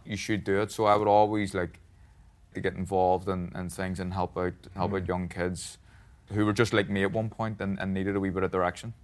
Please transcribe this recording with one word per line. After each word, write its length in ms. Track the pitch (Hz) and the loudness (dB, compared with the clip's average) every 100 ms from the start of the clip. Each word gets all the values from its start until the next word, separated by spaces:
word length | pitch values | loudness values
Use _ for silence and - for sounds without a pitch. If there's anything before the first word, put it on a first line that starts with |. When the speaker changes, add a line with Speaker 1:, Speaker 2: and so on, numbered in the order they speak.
| - | -8
Speaker 1:
you 100 | 101 | -6
should 260 | - 107 | -2 -2
do 180 | 101 98 | 2 0
it. 100 | 104 | 0
So 140 | - 107 | 2 4
I 100 | 104 | 6
would 100 | 107 | 6
always 480 | 101 107 107 101 98 | 6 4 2 -2 -2
like 240 | 87 - - - - - - _ - | -4 -6 -20 -20 -20 -20 -20 _ -14
to 80 | - | -6
get 140 | 98 - | -4 -4
involved 520 | 92 95 92 90 92 | -2 2 2 2 0
in, 240 | 92 87 - | -4 -4 -8
in 140 | 90 | -8
things 300 | 80 92 92 | -6 -6 -4
and 140 | 90 | -4
help 240 | 95 90 - | -2 -2 -2
out, 160 | 90 90 - 95 | -2 -4 -10 -4
help 180 | 90 | -2
out 100 | 98 | -2
Speaker 2:
Mm. 40 | 90 | -2
Speaker 1:
young 200 | 90 87 | -2 -4
kids 500 | 92 90 87 - - - - - - - | -4 -4 -4 -10 -16 -20 -20 -20 -20 -6
who 140 | 101 104 | 0 2
were 80 | |
just 200 | 104 113 | 4 4
like 160 | 110 98 | 4 2
me 120 | 101 | 2
at 80 | 98 | 2
one 180 | 110 110 | 0 -2
point 300 | - 110 104 | -4 -6 -4
and, 200 | 98 98 | -4 -2
and 140 | 95 | -2
needed 220 | 95 95 101 | -2 0 0
a 40 | |
wee 100 | 95 | 0
bit 140 | 92 | 0
of 80 | 92 | 0
direction. 420 | 92 90 90 120 - | 2 0 0 -8 -12